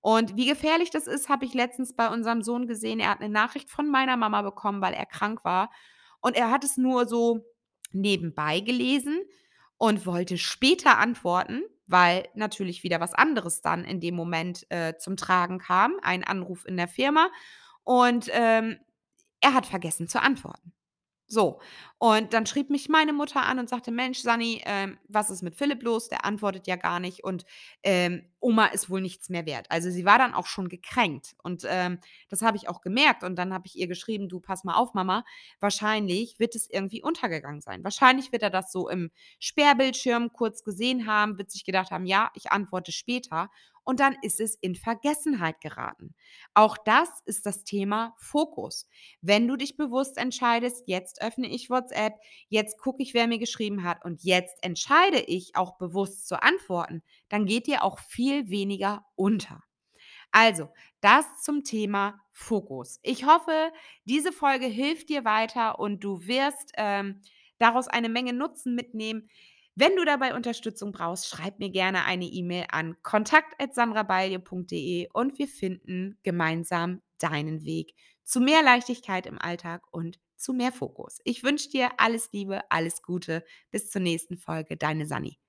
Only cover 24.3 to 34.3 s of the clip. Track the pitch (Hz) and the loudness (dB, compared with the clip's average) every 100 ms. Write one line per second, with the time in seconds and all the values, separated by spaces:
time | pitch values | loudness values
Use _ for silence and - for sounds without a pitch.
24.3 | 233 233 226 - 202 196 - _ 214 208 | 0 0 -4 -4 -4 -4 -8 _ -2 -2
25.3 | 190 175 - 285 254 233 233 - - - | -4 -8 -2 0 0 -2 -2 -2 -4 -2
26.3 | 208 208 190 185 180 170 175 180 180 - | -2 -4 -4 -6 -2 -2 -2 -6 -8 -6
27.3 | 185 - - - - - 180 175 180 _ | -6 -8 -20 -20 -4 2 2 2 -2 _
28.3 | _ 247 220 214 175 - 190 185 - - | _ 2 4 4 2 -4 -4 -4 -8 -8
29.3 | 175 160 127 - 165 175 180 180 226 254 | -6 -4 -8 -2 -2 0 0 6 6 6
30.3 | - - - 180 175 - 254 202 139 - | 0 -4 -6 -6 -8 -4 0 0 -2 -12
31.3 | _ 175 175 - 185 180 175 - - _ | _ -8 -8 -4 -2 -2 -6 -12 -20 _
32.3 | 202 226 208 - 175 185 226 294 - 185 | 0 0 0 -6 -8 -2 4 4 4 -4
33.3 | 180 180 185 185 - 180 180 - 214 196 | -4 -4 -6 -10 -6 -6 -6 -6 -6 -6